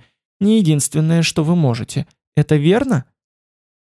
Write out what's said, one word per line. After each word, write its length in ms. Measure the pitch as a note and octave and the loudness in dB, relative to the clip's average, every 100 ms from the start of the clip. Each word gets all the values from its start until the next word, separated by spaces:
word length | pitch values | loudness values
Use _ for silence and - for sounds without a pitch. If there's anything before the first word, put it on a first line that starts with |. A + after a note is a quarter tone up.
| - _ _ _ | -10 _ _ _
не 200 | G3 A3 | 0 2
единственное, 640 | E3+ D3+ - D#3 D#3+ E3 | 2 0 -2 -2 0 0
что 200 | D#3+ - | 0 -2
вы 120 | D3+ F3 | 0 0
можете. 500 | C#3+ A#2+ - - - _ _ - | 0 -2 -6 -8 -10 _ _ -4
Это 200 | D3 D3+ | 0 2
верно?» 480 | D3+ G#3 C4+ E3 - _ _ _ _ _ _ _ | 2 0 0 -4 -4 _ _ _ _ _ _ _